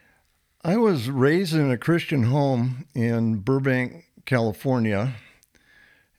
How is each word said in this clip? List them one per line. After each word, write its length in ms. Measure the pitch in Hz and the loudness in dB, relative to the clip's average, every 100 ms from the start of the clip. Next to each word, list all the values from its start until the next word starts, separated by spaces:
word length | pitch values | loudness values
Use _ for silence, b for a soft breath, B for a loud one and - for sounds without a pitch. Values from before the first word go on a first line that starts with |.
| b b b b _ _ | b b b b _ _
I 140 | 165 214 | -2 2
was 320 | 226 151 113 | 2 0 -2
raised 440 | 139 135 170 190 | 2 2 2 0
in 160 | 156 139 | 0 0
a 60 | 123 | 0
Christian 460 | - 165 - 147 | 0 0 0 0
home 600 | 113 147 139 127 127 127 - 131 | 2 2 2 0 -2 -4 -8 -4
in 420 | 117 117 113 110 | 0 0 0 0
Burbank, 680 | 104 135 135 127 123 165 _ _ - | 0 0 0 0 -2 -10 _ _ -2
California, 880 | 131 113 101 139 127 110 98 127 117 B B _ _ b b b b b | 0 0 -2 -2 0 2 0 -2 -6 B B _ _ b b b b b